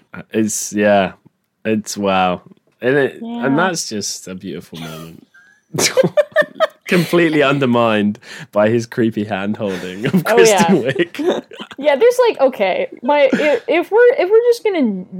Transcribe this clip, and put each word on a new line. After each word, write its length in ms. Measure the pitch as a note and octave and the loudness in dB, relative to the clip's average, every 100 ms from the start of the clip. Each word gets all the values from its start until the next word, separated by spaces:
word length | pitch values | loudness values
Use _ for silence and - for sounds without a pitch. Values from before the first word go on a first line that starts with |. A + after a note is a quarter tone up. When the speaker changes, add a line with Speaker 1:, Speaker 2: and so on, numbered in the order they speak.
| _ - - | _ -20 -8
Speaker 1:
It's, 420 | A2 A2 - - | -4 -2 -4 -6
yeah, 420 | G#2 G#2 G2+ F#2 - _ _ _ _ A2 | -2 2 2 2 -4 _ _ _ _ -4
it's, 320 | A2 - - | -4 -4 -6
wow. 460 | G2+ F#2+ F#2 F2+ - _ _ _ | -2 0 0 -2 -8 _ _ _
And 160 | B2 C#3+ | -2 0
it, 220 | C3 D#2 | 0 -4
Speaker 2:
Yeah. 280 | A3+ A#2+ - | -12 -6 -2
Speaker 1:
and 100 | C#3 | 0
that's 320 | F#3 E3+ - | -2 -4 -8
just 380 | G#2+ G2 - - | -8 -8 -10 -14
a 80 | F#2 | -14
beautiful 440 | F#2+ D2+ - E2 | -12 -12 -14 -16
moment. 460 | D#2+ D#2+ E2 E2 _ _ _ _ _ D#3+ | -14 -16 -18 -20 _ _ _ _ _ -4
<laughs> 1120 | - - C5+ - D5 - D5+ - D#5 _ - | -2 0 0 0 -2 -2 -4 -4 -6 _ -2
Completely 560 | F3+ D#3+ F3 E3+ D3+ | -2 2 2 2 2
undermined 800 | C3+ C#3+ C3+ A#2+ A#2 G#2+ G#2 G#2 - - - | 2 2 2 2 2 2 0 -2 -10 -20 -6
by 180 | G2+ G#2+ | 0 2
his 160 | A#2 A2+ | 2 -2
creepy 380 | - A2+ A2 | -2 -2 -2
hand 340 | G#2 G2 G2 G#2+ | -4 -4 -6 -4
holding 480 | G#2 F#2 F#2 F2+ B2+ | -6 -6 -8 -8 -2
of 80 | F#3 D#3+ | -2 2
Speaker 2:
Oh, 80 | A3+ | 4
Speaker 1:
Kristen 400 | A3+ G3 F#3+ F#3 | 6 6 4 2
Speaker 2:
yeah. 80 | A#2+ | 0
Speaker 1:
Wiig. 520 | C3 F3 - D#4+ - - | -2 -4 -4 -4 -4 -8
<laughs> 280 | - - - | -16 -18 -4
Speaker 2:
Yeah, 160 | C#4+ C#4 | 0 4
there's, 240 | A#4 B4 A#4+ | 4 4 2
like, 100 | F#4 | 2
okay, 500 | C4+ B3+ F#3+ - - - | 0 0 -2 -2 -4 -6
my, 260 | B3 D4 C#4 | 0 2 2
i-, 280 | - D4 D4 - | 2 0 0 0
if 220 | D#4+ E4 | -2 2
we're, 220 | G#4 A#4+ - | 4 4 4
if 100 | F4+ | 4
we're 100 | A4 A#4+ | 4 4
just 120 | A#4 | 2
gonna 400 | G#4+ F#4 B3 F#3+ F#3 F#3 | 0 0 -2 -4 -10 -12